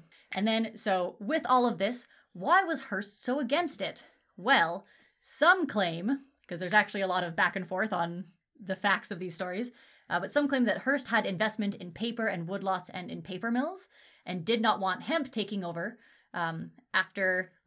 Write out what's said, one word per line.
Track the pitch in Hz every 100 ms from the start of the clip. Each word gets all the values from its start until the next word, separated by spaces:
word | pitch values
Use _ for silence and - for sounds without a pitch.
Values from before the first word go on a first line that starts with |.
| - _ _
And | - 214
then, | 220 220 220
so | 214 185 180 -
with | 208 311 -
all | 254 233
of | 170
this, | 196 247 - _ _
why | 175 196 370
was | 349 311
Hearst | - 196 202 -
so | - 277
against | 233 339 339 -
it? | 175 - - _ _ -
Well, | 196 262 165 180 - _ _ _
some | - - 320 381 330
claim, | 214 175 165 196 277 - _ -
'cause | 170
there's | 180 214
actually | 202 202
a | 190
lot | 180
of | 175 165
back | 180 196
and | 175
forth | 185 214
on | 180 170 175 - _ _ -
the | 190 190
facts | 202 185 -
of | 175
these | 180 165
stories, | 180 185 247 - - - -
uh, | 175
but | 190
some | 294 285
claim | 269
that | 226 180
Hearst | 254 285 -
had | 226 202
investment | 180 214 220 202 -
in | 180
paper | 165 233 233 220
and | 185 170
woodlots | 196 190 185 175
and | 185 175
in | 175
paper | 165 180 233
mills | 240 302 381 - _ - - -
and | 180 156
did | 233
not | 220 196
want | 190 240
hemp | - 330 254
taking | 220 190 202
over, | 175 165 196 240 _ _ _
um, | 185 165 165 170 - _
after, | 190 185 - 185 185 185 _